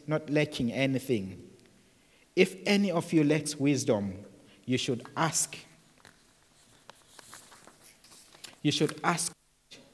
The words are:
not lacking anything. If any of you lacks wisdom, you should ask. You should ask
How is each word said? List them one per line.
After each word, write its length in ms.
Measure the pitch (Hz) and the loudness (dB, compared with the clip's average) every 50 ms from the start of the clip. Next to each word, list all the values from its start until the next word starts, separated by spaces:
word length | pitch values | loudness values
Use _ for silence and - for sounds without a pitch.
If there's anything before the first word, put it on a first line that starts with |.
| - | -6
not 240 | - 151 151 - - | -4 -4 -4 -2 0
lacking 420 | 143 151 147 - - - 127 117 | 2 2 2 0 0 -2 -2 -2
anything. 680 | 98 123 135 135 135 123 - - 127 107 95 95 92 87 - - - - - - _ _ _ _ _ _ _ _ _ _ _ _ _ | 0 0 0 0 0 0 0 0 -2 -2 -2 -4 -10 -12 -16 -20 -20 -20 -20 -20 _ _ _ _ _ _ _ _ _ _ _ _ _
If 220 | 185 185 185 185 - - | 2 2 2 2 -2 0
any 260 | 214 202 202 202 190 | 2 2 2 2 2
of 220 | 165 170 160 - | 0 -2 0 2
you 120 | 170 160 151 | 2 4 4
lacks 320 | 143 151 156 147 - - | 4 4 2 0 -4 -4
wisdom, 580 | - 135 143 143 127 113 - 120 104 101 98 92 95 - - - - - - - - _ | 0 2 2 2 2 2 2 0 0 0 -4 -6 -10 -14 -18 -20 -20 -20 -20 -20 -12 _
you 140 | - 127 123 | -2 -2 -2
should 280 | - - 127 113 - - - | -2 -2 -4 -4 -6 -6 -2
ask. 400 | - 160 156 151 - - - - - - - - - _ _ _ _ - - - _ _ _ _ _ _ _ _ _ _ _ - _ _ - - - _ - - - - - - - - - - - - - - - - - - _ - - - - - - - - - - - - | 0 0 0 0 0 -2 -4 -6 -12 -18 -20 -20 -20 _ _ _ _ -20 -20 -20 _ _ _ _ _ _ _ _ _ _ _ -20 _ _ -20 -20 -20 _ -20 -20 -20 -20 -20 -20 -20 -20 -20 -20 -20 -20 -20 -20 -20 -20 -20 -20 _ -20 -20 -20 -20 -20 -20 -20 -20 -20 -20 -10 -2
You 80 | - 147 | 0 0
should 280 | 139 - 160 147 - - | 2 2 0 0 -2 -2
ask 300 | - 170 175 165 - - - - _ _ _ _ _ _ - - - - | 0 0 0 0 -2 -6 -8 -12 _ _ _ _ _ _ -20 -20 -20 -20